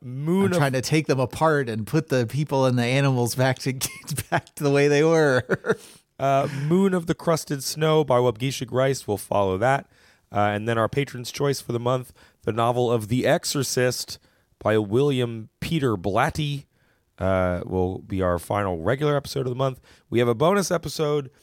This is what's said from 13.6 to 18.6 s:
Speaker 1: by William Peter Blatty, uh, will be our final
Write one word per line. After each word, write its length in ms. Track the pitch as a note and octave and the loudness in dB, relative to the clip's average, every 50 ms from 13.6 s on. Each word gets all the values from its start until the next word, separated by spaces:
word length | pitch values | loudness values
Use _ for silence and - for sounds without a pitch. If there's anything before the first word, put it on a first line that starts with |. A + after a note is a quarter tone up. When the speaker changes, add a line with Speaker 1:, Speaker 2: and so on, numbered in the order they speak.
| B2+ - - C3 B2+ B2+ - - - - - - _ _ _ _ _ _ _ | -4 -2 0 0 0 0 0 -4 -8 -12 -14 -16 _ _ _ _ _ _ _
Speaker 1:
by 220 | - - G#2+ G#2+ A2 | -4 0 0 2 2
William 680 | G#2+ G2 G2 B2+ C#3+ D3 C3+ B2+ B2 A#2 A2+ A2 A2 - _ _ | 2 0 0 0 2 2 0 0 -2 -2 -4 -8 -12 -16 _ _
Peter 360 | - - E3 D#3 C3+ B2 G#2+ | -6 -4 -2 0 0 0 0
Blatty, 720 | F#2 E2+ G2+ F#2+ A2+ C3+ D#3 - - D3+ C#3+ C#3+ C#3 - _ _ _ _ _ _ _ _ _ _ - | -2 -2 -2 0 0 0 0 -2 -4 -4 -4 -6 -8 -12 _ _ _ _ _ _ _ _ _ _ -4
uh, 420 | F#2 F#2+ F#2+ F#2 F#2 F2+ F2+ F2 F2+ | -2 0 2 2 0 0 -2 -4 -4
will 320 | - F#2 F#2 F#2 F#2 F#2 - | -4 -2 -2 -2 -2 -4 -8
be 240 | - - G2+ F#2 F#2 | -8 -6 -4 -2 0
our 160 | F2+ F2 E2+ | 0 0 -2
final 400 | - - G#2+ G2+ | -2 -4 -2 -2